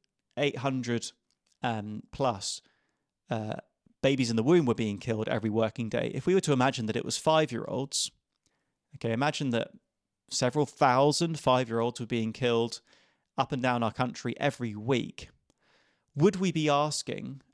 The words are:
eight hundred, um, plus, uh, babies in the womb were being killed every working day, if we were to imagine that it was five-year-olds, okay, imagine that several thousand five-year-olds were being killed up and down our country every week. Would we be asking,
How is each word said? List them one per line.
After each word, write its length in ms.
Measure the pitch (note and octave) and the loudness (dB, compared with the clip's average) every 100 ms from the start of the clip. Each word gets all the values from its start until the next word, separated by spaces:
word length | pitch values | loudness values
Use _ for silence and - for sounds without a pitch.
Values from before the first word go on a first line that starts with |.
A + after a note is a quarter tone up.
| _ _ _ - | _ _ _ -4
eight 220 | C#3+ B2 | -2 -2
hundred, 540 | C3+ C3 A#2+ A#2 - - _ _ _ _ | -2 -2 -2 -4 -4 -14 _ _ _ _
um, 400 | B2 A2 G#2 G#2+ - | -4 -4 -6 -10 -10
plus, 480 | - C3 G2+ - - - _ _ _ _ _ - | -2 -2 -2 -6 -10 -14 _ _ _ _ _ -8
uh, 240 | A2 A2 - - _ _ _ | -6 -6 -8 -12 _ _ _
babies 280 | C3+ C3+ A#2 | 2 2 2
in 60 | A2+ | 2
the 60 | |
womb 240 | B2 F3 B2+ | 4 6 4
were 80 | |
being 240 | A2+ A2 G2+ | 0 -2 -4
killed 300 | B2 A2 A2+ | -4 -2 -2
every 220 | A#2 A2 | -2 0
working 380 | G#2+ A2 - A2+ | 0 0 -2 -4
day, 220 | A#2+ B2 | -2 -4
if 120 | B2+ E3+ | -2 0
we 80 | |
were 60 | F#3 | 2
to 120 | D#3 | 2
imagine 340 | C3 C3 B2+ A2 | 2 2 0 -4
that 100 | A2 | -4
it 80 | |
was 140 | - - | -4 -2
five-year-olds, 920 | D#3 D#3+ D#3 A#2 - A#2+ C#3 - - - _ _ _ _ _ _ _ - | 2 2 2 -2 -6 -6 -4 -4 -6 -8 _ _ _ _ _ _ _ -8
okay, 160 | A#2 | -4
imagine 380 | A2+ D3 - C#3 | 0 0 0 -2
that 200 | A#2 - - _ _ _ _ _ | -2 -2 -10 _ _ _ _ _
several 360 | - B2 D3+ C#3 | -2 0 2 -2
thousand 720 | - C#3 B2+ D3 - E3+ D#3 | 4 4 6 4 2 0 0
five-year-olds 600 | C3 B2+ A#2 A2+ A#2+ A#2+ | 2 2 2 0 -2 -4
were 60 | A2+ | -4
being 260 | A#2 A2 | -2 -2
killed 480 | - B2 A#2 A#2 - _ _ _ _ _ - | -2 0 2 0 -4 _ _ _ _ _ -4
up 160 | C3 | -2
and 100 | C3+ | -2
down 200 | B2+ A#2+ | 0 0
our 100 | A2 | 0
country 420 | - B2 - A#2+ - | -2 -4 -4 -8 -2
every 360 | - - A#2+ | -2 -2 -6
week. 560 | G#2 A2+ B2 - - - _ _ _ _ _ _ _ _ | -6 -2 -2 -2 -10 -20 _ _ _ _ _ _ _ _
Would 220 | C#3 F#3+ F#3+ | 2 4 4
we 160 | F#3+ | 0
be 160 | D#3+ D3+ | 2 2
asking, 760 | C#3+ D3+ - - G2+ B2 C3+ _ | 2 2 -4 -6 -8 -10 -14 _